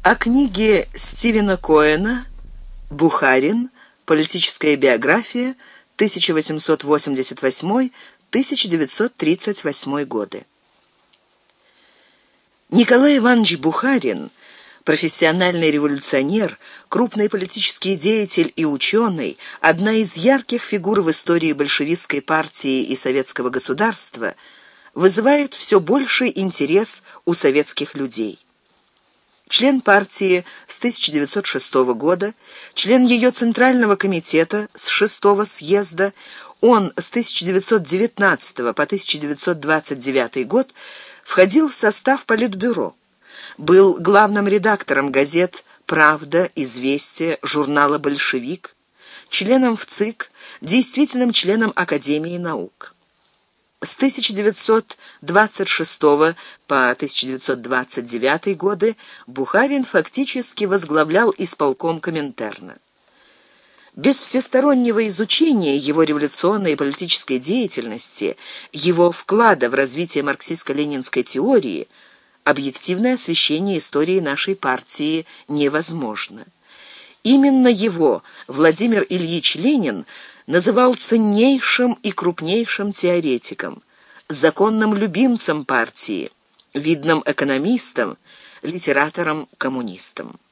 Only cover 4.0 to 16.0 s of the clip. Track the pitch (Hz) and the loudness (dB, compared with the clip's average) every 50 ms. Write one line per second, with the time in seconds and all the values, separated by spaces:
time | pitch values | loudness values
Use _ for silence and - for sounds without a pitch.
4 | _ - 160 156 156 165 - 180 - - - - - 151 147 139 143 135 120 110 | _ 0 0 0 2 -2 -2 -2 -2 -4 -4 0 2 2 2 4 4 4 4 4
5 | - - 165 233 226 - - 240 247 262 262 _ - - - - _ _ _ - | 2 2 2 0 0 -4 -6 -4 -4 -4 -6 _ -18 -20 -20 -20 _ _ _ -2
6 | 214 208 - 180 - - 165 156 151 - 156 156 - - 156 151 - 143 151 147 | -2 0 0 -2 -2 0 0 0 -2 -2 -4 -4 0 0 -2 -2 2 0 0 0
7 | - 147 139 131 131 - 135 - - 131 - - 156 175 208 254 262 247 _ - | 0 -2 -2 -4 -4 -6 -6 -2 -2 -2 -2 -2 -4 -2 0 0 0 -2 _ -14
8 | - - _ _ _ _ - 233 269 - 294 - - 202 170 165 151 - - - | -20 -20 _ _ _ _ -2 -2 -2 -2 -2 -4 -2 -2 0 -2 -2 -2 -2 -2
9 | 214 254 _ - - 147 175 180 - 214 - - - 151 139 - - 139 139 147 | -2 -4 _ -2 0 0 0 0 -2 -6 -6 -4 -6 -4 -4 -4 -4 -4 -4 -6
10 | 143 127 123 110 104 95 - 107 - _ _ _ _ _ _ _ _ _ _ _ | -6 -4 -4 -6 -6 -6 -10 -16 -16 _ _ _ _ _ _ _ _ _ _ _
11 | _ _ _ _ _ _ _ _ _ _ _ _ _ _ _ _ _ _ _ _ | _ _ _ _ _ _ _ _ _ _ _ _ _ _ _ _ _ _ _ _
12 | _ _ _ _ _ _ _ _ _ _ _ _ _ _ - 233 233 - 254 247 | _ _ _ _ _ _ _ _ _ _ _ _ _ _ 2 4 4 6 6 6
13 | 269 294 294 269 220 247 247 233 220 - 170 139 135 160 156 - - 262 277 247 | 6 6 4 4 4 4 4 4 4 2 0 0 -2 -2 -2 0 0 0 0 0
14 | - 123 101 104 113 - _ _ - - - - - - - _ _ - 151 156 | 0 -2 -4 -4 -8 -12 _ _ -20 -20 -20 -20 -20 -20 -20 _ _ -2 -2 0
15 | 170 156 - - 170 160 160 180 185 180 175 170 165 156 147 147 147 147 143 139 | 0 -2 0 2 2 2 2 2 0 0 0 2 0 2 2 2 0 -2 -2 -2